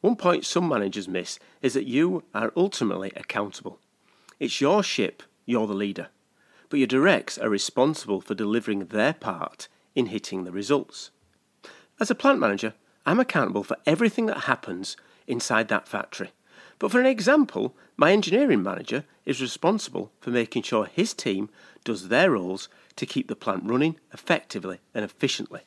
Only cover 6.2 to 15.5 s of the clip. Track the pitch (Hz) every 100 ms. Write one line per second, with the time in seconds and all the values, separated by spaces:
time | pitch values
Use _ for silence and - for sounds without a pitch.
6.2 | _ _ _ _ _ 147 123 131 165 151
7.2 | - - 117 101 - - 135 151 - 95
8.2 | - 101 104 113 113 101 87 107 123 160
9.2 | 113 87 - - - _ _ - 117 104
10.2 | - 95 90 90 101 143 - - - _
11.2 | _ _ _ _ - - _ _ 220 240
12.2 | 269 254 110 101 110 - _ _ - 196
13.2 | 247 170 110 95 98 - - 165 226 -
14.2 | 220 196 135 123 - 90 101 - _ _
15.2 | - 120 -